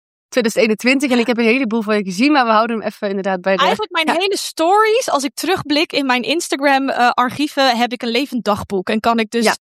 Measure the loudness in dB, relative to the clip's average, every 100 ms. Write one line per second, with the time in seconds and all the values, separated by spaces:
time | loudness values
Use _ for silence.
0 | _ _ _ -2 0 2 0 2 2 2
1 | 2 2 2 2 2 2 0 -2 0 -2
2 | -2 0 2 4 4 2 2 -2 -6 -6
3 | -6 -4 -2 -2 0 2 2 0 -2 -2
4 | 0 0 0 -4 -6 -2 2 4 4 0
5 | 0 -2 -4 -6 -4 -4 -2 -2 0 -2
6 | 0 -2 0 -4 -2 -2 2 2 0 0
7 | 2 2 0 -2 -4 0 2 2 -2 -4
8 | -4 -4 -4 -4 -2 -2 -2 -6 -4 -2
9 | 0 0 0 0 0 0